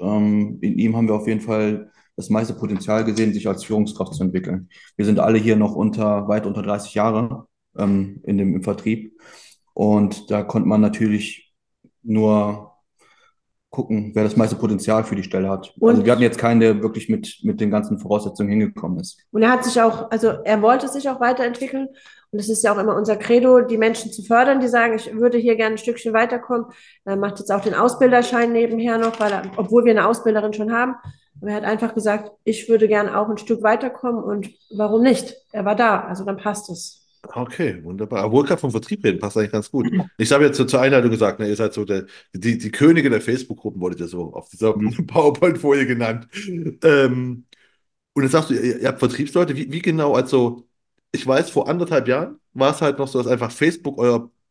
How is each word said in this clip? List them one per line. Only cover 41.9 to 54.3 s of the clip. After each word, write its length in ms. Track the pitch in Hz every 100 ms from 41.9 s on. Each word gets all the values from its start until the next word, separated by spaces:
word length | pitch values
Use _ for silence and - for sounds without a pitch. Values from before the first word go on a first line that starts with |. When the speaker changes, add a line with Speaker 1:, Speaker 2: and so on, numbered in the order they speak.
| 95 95 - _
Speaker 3:
die, 240 | 92 113 117
die 140 | 107
Könige 400 | - 147 170 135
der 100 | 113
Facebook-Gruppen, 600 | - 131 131 - 107 90
wolltet 200 | 90 87
ihr 80 | 87
so 240 | 90 82
auf 160 | - -
dieser 260 | - 110 107
Speaker 1:
Mhm. 300 | 107 113 -
Speaker 3:
<laughs> 0 |
PowerPoint-Folie 800 | 165 147 147 180 160 147 139 127
genannt. 420 | 120 117 113 - 202 202 175 160 -
Ähm, 640 | 165 143 135 123 127 123 - _ _ _ _ _ _
und 80 | 143
jetzt 80 | 139
sagst 180 | 156 160
du, 40 |
ihr, 260 | 117 123 117
ihr 80 | -
habt 120 | -
Vertriebsleute. 560 | 127 - 143 175 170 135
Wie, 160 | 135
wie 80 | 160
genau, 320 | 175 160 147
also 540 | 127 131 131 120 120 - _ _ _ _
ich 140 | 139 131
weiß, 240 | 135 170
vor 180 | - 139
anderthalb 400 | 170 170 156 123
Jahren 300 | 131 214 - _
war 180 | 135 135
es 100 | 151
halt 160 | 156 139
noch 100 | 139
so, 100 | 127
dass 100 | 123
einfach 220 | 123 117
Facebook 460 | - 156 165 143 135
euer 320 | 123 117 117